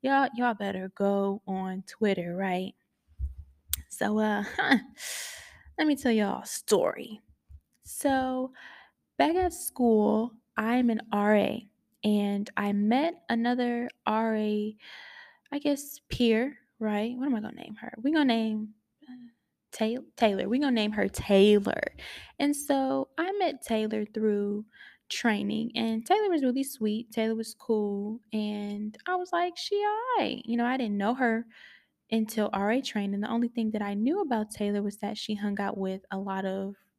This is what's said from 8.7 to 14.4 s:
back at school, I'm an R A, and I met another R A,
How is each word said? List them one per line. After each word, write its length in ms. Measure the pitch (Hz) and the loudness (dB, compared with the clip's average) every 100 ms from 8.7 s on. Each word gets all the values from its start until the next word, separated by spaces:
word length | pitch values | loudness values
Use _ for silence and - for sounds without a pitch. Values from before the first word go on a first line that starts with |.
| - - _ _ _ | -20 -20 _ _ _
back 160 | 285 | 2
at 180 | 339 370 | 4 0
school, 800 | - - - 240 220 208 214 240 - _ - | -2 -12 0 4 6 6 2 0 -8 _ -4
I'm 340 | 220 247 240 | 0 2 2
an 120 | 220 - | 0 -2
R 240 | 208 208 214 | 0 4 4
A, 320 | - - - _ _ _ | 4 -2 -10 _ _ _
and 440 | 214 208 202 202 202 - | 2 2 2 -2 -4 -2
I 160 | 202 | 0
met 500 | 202 208 247 330 339 - | 2 2 2 2 -2 -4
another 600 | 233 233 247 247 240 240 - - | -2 0 0 0 -2 -6 -8 -2
R 300 | 214 226 | 0 0
A, 400 | 220 | 0